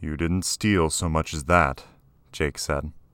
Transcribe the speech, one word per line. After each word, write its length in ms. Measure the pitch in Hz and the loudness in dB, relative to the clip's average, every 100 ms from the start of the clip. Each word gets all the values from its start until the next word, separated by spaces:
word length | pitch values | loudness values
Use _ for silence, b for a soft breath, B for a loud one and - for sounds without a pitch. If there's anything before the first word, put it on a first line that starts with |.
"You 160 | 78 76 | -6 -2
didn't 280 | 82 92 - | 0 0 -2
steal 440 | - 110 95 80 | -2 2 4 2
so 180 | - 87 | 0 0
much 240 | 80 78 78 | 0 -2 -4
as 80 | |
that," 420 | 67 87 73 65 - - _ _ _ | 2 4 4 0 -12 -20 _ _ _
Jake 260 | - 73 - | -4 -4 -4
said. 340 | - 71 76 - - | -4 -4 -6 -12 -20